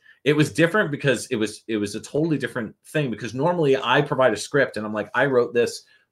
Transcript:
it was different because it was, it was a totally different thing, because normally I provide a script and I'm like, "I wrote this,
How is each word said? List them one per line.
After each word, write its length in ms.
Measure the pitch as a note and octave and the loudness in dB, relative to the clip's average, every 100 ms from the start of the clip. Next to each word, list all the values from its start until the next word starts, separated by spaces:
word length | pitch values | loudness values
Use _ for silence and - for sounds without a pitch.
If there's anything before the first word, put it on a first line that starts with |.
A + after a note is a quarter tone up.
| _ _ | _ _
it 100 | - | 0
was 180 | D3+ C3+ | 2 2
different 380 | G#2 E3 G#3+ F3 | 2 2 2 0
because 360 | C#3+ C#3+ A2+ - | -2 0 0 -2
it 80 | A#2 | -2
was, 280 | G#2+ - - | -2 -6 -6
it 100 | A2 | -4
was 160 | G2+ | -4
a 60 | G#2+ | -6
totally 360 | - C#3+ E3 C#3+ | -6 -2 0 -2
different 360 | B2 - G#2+ - - | -4 -6 -8 -12 -8
thing, 240 | D#3 C#3 | -4 -4
because 220 | G#2 A#2 | -6 -8
normally 440 | B2 D#3 F3 D3 C3+ | -4 -2 0 2 2
I 240 | A#2 C3+ | 2 2
provide 320 | D3 C3 B2+ | 2 2 2
a 40 | G#2 | 2
script 380 | - C#3+ B2 - | -2 0 0 -2
and 80 | G#2+ | -6
I'm 80 | |
like, 160 | G#2+ G2+ | -6 -4
"I 120 | A#2+ C#3 | 0 2
wrote 280 | B2 A#2+ | 2 2
this, 300 | A#2 A#2 - _ _ _ | 2 0 -2 _ _ _